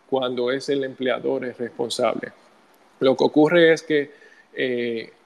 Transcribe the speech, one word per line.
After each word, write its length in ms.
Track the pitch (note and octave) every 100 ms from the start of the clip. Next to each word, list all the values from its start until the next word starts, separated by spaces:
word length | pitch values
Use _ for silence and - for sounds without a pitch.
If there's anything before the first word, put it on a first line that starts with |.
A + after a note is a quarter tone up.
| _
cuando 420 | C3 B2+ B2 B2
es 180 | C3+ C3+
el 140 | C#3
empleador 600 | C3 B2+ B2+ A#2+ C3+ C3+
el 100 | B2+
responsable. 800 | A#2 A#2+ - A#2+ - A2+ - - - _ _ _ _ _ _
Lo 180 | C3+ B2
que 80 |
ocurre 480 | A#2 D3 D3+ F3 E3
es 100 | D#3
que, 280 | - D3+ C#3 - - _ _
eh, 600 | - C3 A#2+ A#2+ A2+ - _